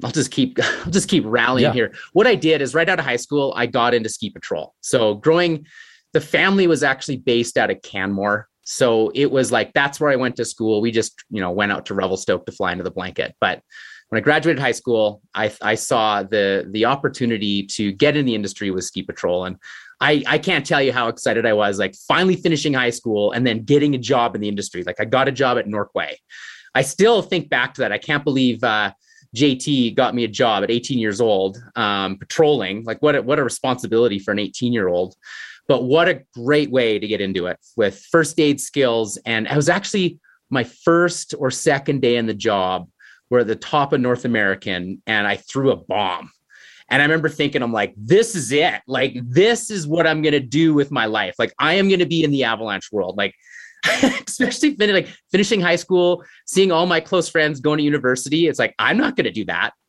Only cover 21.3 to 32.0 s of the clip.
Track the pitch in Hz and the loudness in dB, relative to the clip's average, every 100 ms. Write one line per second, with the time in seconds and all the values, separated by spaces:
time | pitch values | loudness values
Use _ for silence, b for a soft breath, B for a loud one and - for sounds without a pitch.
21.3 | 113 113 104 104 98 98 - - 147 185 | 0 2 2 0 0 -4 -6 -2 2 2
22.3 | 180 175 151 151 135 123 117 117 104 104 | 2 0 0 0 0 0 -2 -4 0 0
23.3 | 120 123 113 107 147 147 135 113 131 117 | 0 0 0 2 4 4 0 0 0 0
24.3 | 104 104 101 98 92 87 90 113 127 131 | -2 -6 -6 -8 -8 -8 -6 0 2 2
25.3 | 131 135 123 101 107 104 - 76 - _ | 0 0 0 -2 -6 -4 -4 -6 -10 _
26.3 | B B B B - 131 - 208 226 - | B B B B -2 -2 2 4 4 0
27.3 | 185 - 131 131 - 120 - - 147 147 | -4 -2 -2 -2 -2 -2 -2 -2 -2 0
28.3 | 135 127 110 120 107 104 - b b b | 2 2 2 0 0 -2 -6 b b b
29.3 | 110 143 131 - 139 117 104 120 120 113 | 0 0 0 -2 0 0 2 0 0 -4
30.3 | 104 123 104 101 120 120 131 110 98 113 | 0 2 2 0 -2 -2 -2 -2 0 2
31.3 | 101 95 101 120 120 107 101 | 2 0 -4 -12 -4 -2 0